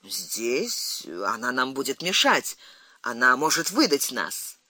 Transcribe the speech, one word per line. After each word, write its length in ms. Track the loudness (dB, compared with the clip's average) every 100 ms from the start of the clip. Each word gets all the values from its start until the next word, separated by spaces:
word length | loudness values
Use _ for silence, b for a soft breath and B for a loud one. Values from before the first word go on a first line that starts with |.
"Здесь 1000 | -8 -8 -6 -4 0 0 -2 -4 -6 -6 -10 -6 -4
она 260 | -2 -2
нам 220 | -2 -2
будет 280 | -2 -4 -4
мешать. 560 | -2 2 4 4 0 -10 B B B B
Она 360 | -8 2 4 6
может 340 | 4 2 0
выдать 400 | 2 4 4 0
нас". 480 | -4 -4 -6 -10 -14 _